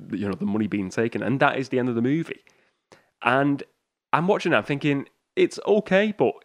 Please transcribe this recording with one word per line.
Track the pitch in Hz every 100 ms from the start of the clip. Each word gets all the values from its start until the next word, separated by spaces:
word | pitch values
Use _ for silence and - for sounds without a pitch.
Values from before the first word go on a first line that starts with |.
| -
you | 98 101
know, |
the | 90 104
money | 107 107
being | 104 92
taken, | 104 117 107
and | 107 135
that | 143 120
is | 131
the | 127
end | 123
of |
the | 117
movie. | 120 156 160 - _ _ _ _ _ - _ _
And | 120 127 143 139 - _ _ _ _
I'm | 135 175
watching | 196 180
that | 127 101
thinking, | 143 151 139 - _ _ -
it's | 180 -
okay, | - 208 202 185 214 202
but | 120 -